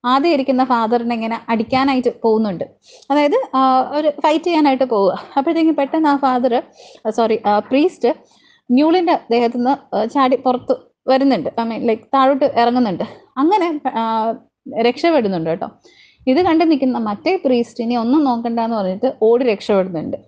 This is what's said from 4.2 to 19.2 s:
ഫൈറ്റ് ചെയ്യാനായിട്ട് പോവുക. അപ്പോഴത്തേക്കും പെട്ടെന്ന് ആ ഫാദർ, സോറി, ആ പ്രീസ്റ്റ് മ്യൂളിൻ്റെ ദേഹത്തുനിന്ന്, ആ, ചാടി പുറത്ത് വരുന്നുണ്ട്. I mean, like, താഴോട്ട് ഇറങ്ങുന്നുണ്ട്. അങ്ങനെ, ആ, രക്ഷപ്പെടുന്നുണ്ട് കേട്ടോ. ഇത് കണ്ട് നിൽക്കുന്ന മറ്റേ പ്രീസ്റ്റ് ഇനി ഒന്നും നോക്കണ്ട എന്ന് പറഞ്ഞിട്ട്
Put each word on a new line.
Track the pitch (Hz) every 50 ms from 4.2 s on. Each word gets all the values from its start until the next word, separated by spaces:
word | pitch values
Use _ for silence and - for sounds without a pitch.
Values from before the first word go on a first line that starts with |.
ഫൈറ്റ് | - 311 302 320 320
ചെയ്യാനായിട്ട് | 349 339 311 302 285 269 262 262
പോവുക. | 254 240 202 196 185 - 202 - - -
അപ്പോഴത്തേക്കും | 277 269 339 330 320 330 320 311
പെട്ടെന്ന് | 294 277 269 - 320 320 294
ആ | 285
ഫാദർ, | 277 277 262 254 247 240 262 233 254 - - _ _ - - - - _ 220
സോറി, | 220 - 226 220 220 - -
ആ | 202 208 208
പ്രീസ്റ്റ് | 208 - 262 269 294 359 - - - 240 320 - - _ _ _ _ _ _ _ _ _
മ്യൂളിൻ്റെ | 247 254 294 320 339 370 349 330 330 - - _
ദേഹത്തുനിന്ന്, | 233 240 240 240 240 247 240 247 277 269 - _ -
ആ, | 196 214
ചാടി | 233 - 285 269 254 262
പുറത്ത് | 240 - 254 247 247 - - 262 - - _ _ _ _ -
വരുന്നുണ്ട്. | 262 269 277 277 254 190 143 -
I | - - 233 226
mean, | 226 220 202
like, | 233 220 220 - _ -
താഴോട്ട് | 269 262 262 285 269 294
ഇറങ്ങുന്നുണ്ട്. | 269 277 - 233 240 240 254 247 214 180 156 214 - - - - _ _
അങ്ങനെ, | 254 277 320 403 427 349 349 320 294 - 269
ആ, | - 226 226 226 220 226 220 226 226 - _ _ _ _ _ - - 214
രക്ഷപ്പെടുന്നുണ്ട് | 233 240 247 - - 339 330 294 233 202 190 170 160 160
കേട്ടോ. | 165 170 - - - _ _ - _ _ - - _ _ -
ഇത് | 262 262 294 370
കണ്ട് | 370 320 320 349 320
നിൽക്കുന്ന | 320 269 269 262 240 240
മറ്റേ | 226 214 208 208 - 311 370 370 -
പ്രീസ്റ്റ് | 277 254 240 240 - - - 233
ഇനി | 226 240
ഒന്നും | 240 226 233 262 320 302
നോക്കണ്ട | 254 240 233 233 240 233 233
എന്ന് | 226 226 233
പറഞ്ഞിട്ട് | 220 196 185 185 202 - 262 - -